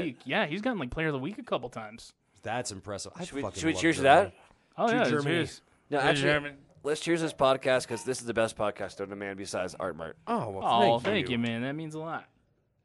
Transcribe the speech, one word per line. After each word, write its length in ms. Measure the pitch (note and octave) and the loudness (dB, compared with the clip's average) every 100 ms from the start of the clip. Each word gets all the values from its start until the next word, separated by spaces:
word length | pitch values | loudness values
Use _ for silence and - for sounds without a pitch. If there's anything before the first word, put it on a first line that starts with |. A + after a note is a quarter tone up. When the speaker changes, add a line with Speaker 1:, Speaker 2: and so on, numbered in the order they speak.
| E3+ | -4
Speaker 1:
week. 120 | A#2+ B3+ | -6 -4
Yeah, 200 | G3 E3+ | -2 0
he's 160 | F3+ | -2
gotten, 160 | A#3+ G#3+ | -2 -2
like, 120 | C3+ | -4
player 160 | D#3+ D#3+ | -2 -2
of 60 | |
the 60 | C#3 | -2
week 180 | C#3+ - | -4 -8
a 40 | |
couple 260 | A#3+ E3 A#2+ | -4 -4 -4
times. 440 | A#2+ G#2+ A2+ - _ _ _ | -10 -12 -14 -20 _ _ _
Speaker 2:
That's 280 | - A#2+ A#2+ | -6 -4 -4
impressive. 420 | F#2+ G2+ G2 - - | -8 -8 -10 -10 -12
I 80 | |
Speaker 3:
Should 100 | F3 C3+ | -10 -6
we, 60 | |
Speaker 2:
fucking 180 | G#2+ - | -6 -2
Speaker 3:
should 60 | D#3+ | 0
we 60 | |
Speaker 2:
love 80 | D#3 | 2
Speaker 3:
cheers 140 | E3 C#3 | 2 6
to 60 | |
Speaker 2:
Germany. 220 | C3+ D#3+ G3 | 8 8 6
Speaker 3:
that? 40 | - - _ _ - | -2 -20 _ _ -2
Speaker 1:
Oh, 100 | A3+ | 0
Speaker 2:
To 40 | |
Speaker 1:
yeah, 100 | A3+ B2+ | 2 2
Speaker 2:
Germany. 180 | A#2+ | 2
Speaker 1:
cheers. 380 | C#3+ E3+ D3+ - _ _ - | 2 0 -2 -6 _ _ -4
Speaker 3:
No, 80 | C#3+ | 0
Speaker 1:
Cheers, 100 | C#3 | 2
Speaker 3:
actually, 140 | D3 C#3 | 4 2
Speaker 1:
Germany. 240 | D3 D3 C#3 - _ | 2 -2 -12 -20 _
Speaker 3:
let's 180 | C#3 D#3 | -4 -2
cheers 200 | E3 E3+ | 0 0
this 120 | D#3+ | 0
podcast 540 | - C3+ C3 C3+ B2+ - | 4 4 4 4 2 2
'cause 160 | A#2 | -4
this 160 | B2+ B2+ | -4 -4
is 60 | A#2+ | -2
the 60 | A2 | 0
best 200 | A2 - | 0 0
podcast 440 | G#2 - F#2+ - | -2 -2 -8 -8
known 100 | G2 | -8
to 60 | G2+ | -6
man 200 | G2+ G2 | -8 -8
besides 380 | F#2+ G#2 F2+ - | -6 -4 -4 -4
Art 160 | F#2 D#2 | -6 -6
Mart. 180 | D#2+ - - | -10 -10 -6
Speaker 2:
Oh, 220 | A3+ A2+ | -4 -4
well, 100 | F#2+ | -4
Speaker 1:
Oh, 360 | F3 A#2 A#2 A#2 | 2 6 6 4
Speaker 2:
thank 40 | |
Speaker 1:
thank 220 | F#3+ G#3 B2 | 2 0 0
Speaker 2:
you. 20 | |
Speaker 1:
you, 60 | A#2+ | 0
man. 240 | A#2 A2+ | -2 -2
That 100 | C3 | -4
means 220 | D3 D#3 D#3 | -6 -8 -8
a 40 | |
lot. 300 | D#3+ D3 - _ _ _ _ _ | -8 -8 -12 _ _ _ _ _